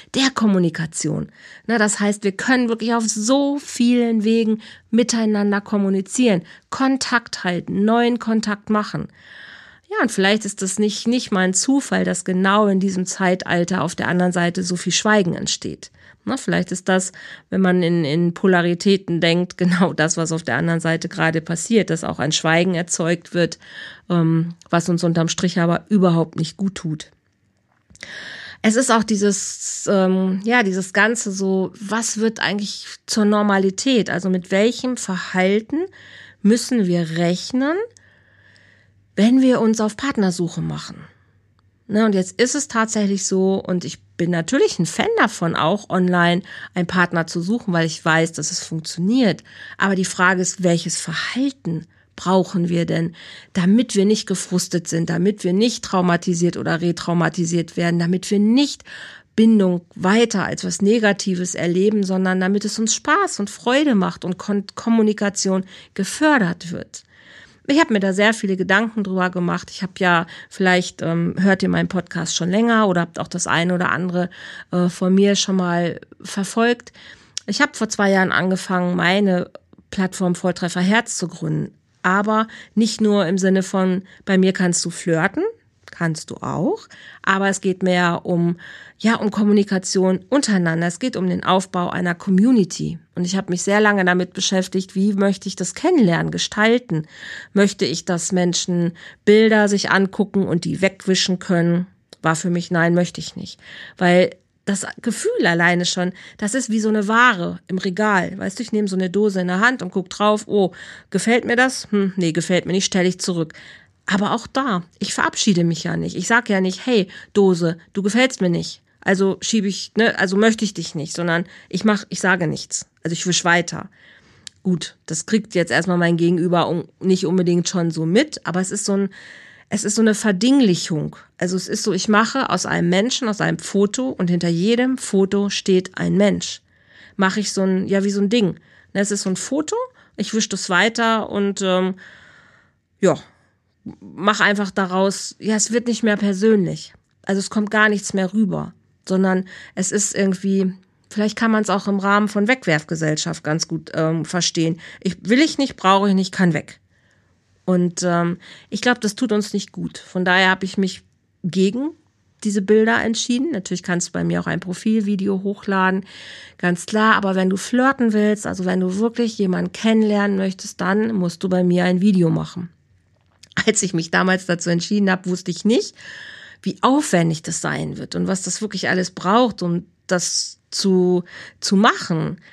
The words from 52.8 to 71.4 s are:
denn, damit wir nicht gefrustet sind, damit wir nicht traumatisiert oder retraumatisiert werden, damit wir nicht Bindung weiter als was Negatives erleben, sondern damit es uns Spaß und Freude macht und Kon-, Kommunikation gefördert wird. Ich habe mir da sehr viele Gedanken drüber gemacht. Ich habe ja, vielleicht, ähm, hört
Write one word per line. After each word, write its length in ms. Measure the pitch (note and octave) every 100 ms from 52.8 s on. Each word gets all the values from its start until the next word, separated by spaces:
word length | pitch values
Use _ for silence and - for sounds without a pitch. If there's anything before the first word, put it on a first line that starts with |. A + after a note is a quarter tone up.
| D#3+
denn, 300 | D#3+ E3 - - - -
damit 420 | F#3+ F3+ A3+ - G3+
wir 80 |
nicht 240 | G3 A3 -
gefrustet 580 | F#3 - F3+ - F3 F3
sind, 240 | E3 E3
damit 320 | E3+ F#3+ G#3
wir 100 | F3+
nicht 320 | F#3 A#3 A3+
traumatisiert 720 | - F#3+ F3 E3+ F#3+ E3+ F3 E3+
oder 240 | - E3
retraumatisiert 960 | F3 E3+ - E3+ E3 F3 E3 E3+ E3 -
werden, 220 | E3+ E3+
damit 320 | E3+ F#3 -
wir 80 | G3+
nicht 460 | G#3 B3+ C#4+ - - - - - _
Bindung 460 | - A3 A3 F#3 F3 - -
weiter 480 | F#3 A3 A#3 G#3
als 200 | - -
was 180 | F3+ E3+
Negatives 720 | G3+ A#3 G#3+ G3 G3 F3+ F3+ -
erleben, 480 | E3+ F3+ G#3 G#3+
sondern 340 | F#3 F#3 F#3 F#3
damit 260 | F#3 G3+
es 140 | G#3 G#3+
uns 160 | A3
Spaß 460 | - - E4+ F#4 -
und 100 | G3+
Freude 460 | - A#3+ C4+ D4 G#3
macht 280 | F3+ -
und 140 | E3+ F3+
Kon-, 280 | - G3+ F#3+ -
Kommunikation 880 | A#3 A3+ G#3+ G#3+ G3+ G3+ G3 F#3+ F#3 - -
gefördert 760 | - F#3+ - D#4 C#4 F3 - E3+
wird. 320 | B2+ - - - _ - - - _ -
Ich 80 | C#4+
habe 140 | D#4+
mir 80 | G#3+
da 120 | G3
sehr 220 | F#3+ G#3
viele 220 | A3 G3 F#3+
Gedanken 480 | F3+ F#3+ A3+ A3+
drüber 260 | G3 F#3 F3+
gemacht. 400 | F3 F3 E3+ -
Ich 120 | -
habe 100 | F#3 -
ja, 280 | F3+ E3+ E3+ - -
vielleicht, 540 | - F#3 F3+ F3 -
ähm, 340 | D#3+ E3+ F3
hört 240 | -